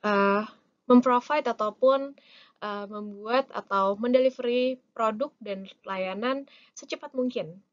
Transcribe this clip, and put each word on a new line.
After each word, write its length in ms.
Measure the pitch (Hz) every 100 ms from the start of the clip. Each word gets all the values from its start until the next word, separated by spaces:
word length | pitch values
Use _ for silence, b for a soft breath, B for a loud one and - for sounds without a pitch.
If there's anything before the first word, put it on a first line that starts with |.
eh, 420 | 208 202 196 202 214 B _ _ -
memprovide 560 | 247 247 247 - 302 294
ataupun, 640 | 226 214 208 254 269 277 277 B B B _ 208
eh, 200 | 208 202
membuat 640 | 208 208 202 214 254 269
atau 400 | - - 196 196 202
mendelivery 800 | 240 254 262 254 240 247 254 254 _ -
produk 320 | 226 214 294 _
dan 320 | 208 196 196 - -
layanan 640 | 190 185 196 240 269 277 B B
secepat 400 | - 277 311 294
mungkin. 480 | 262 254 240 160 185 _